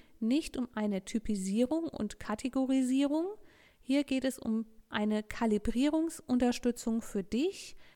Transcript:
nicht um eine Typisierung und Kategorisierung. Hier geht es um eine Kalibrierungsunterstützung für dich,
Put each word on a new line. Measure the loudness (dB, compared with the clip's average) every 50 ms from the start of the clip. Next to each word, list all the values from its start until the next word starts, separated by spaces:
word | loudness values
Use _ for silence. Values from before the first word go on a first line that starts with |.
| -18 -20 -8 -4
nicht | 0 2 2 0 0 -2 -6
um | -6 -6 -4 -4
eine | -4 -2 -2 -2 -2 -4
Typisierung | -4 -4 -4 -2 0 -2 -2 -2 0 2 2 2 2 2 -2 -2
und | -4 -4 -6 -6 -6 -6 _
Kategorisierung. | -6 -6 -6 -4 -4 -2 0 0 2 2 2 2 4 2 2 2 2 2 2 0 0 -2 -6 -10 -16 -20 -20 -20 -20 -20 _ _
Hier | -2 0 2 2 2
geht | 2 0 0 0
es | -2 -4 -2
um | -2 -2 -2 -2 -2 -6 -14 -20 -18 _
eine | -2 0 0 2 0 0
Kalibrierungsunterstützung | -2 -4 -4 0 2 2 2 2 2 0 2 2 2 4 4 2 0 0 -4 -8 -2 0 2 4 4 2 2 2 0 -2 -2 0 -2 -2 -2 -2 -4
für | -4 -4 -4 -4
dich, | -2 0 0 0 0 -2 -6 -14 -16 -16 -18 -20 -20 -20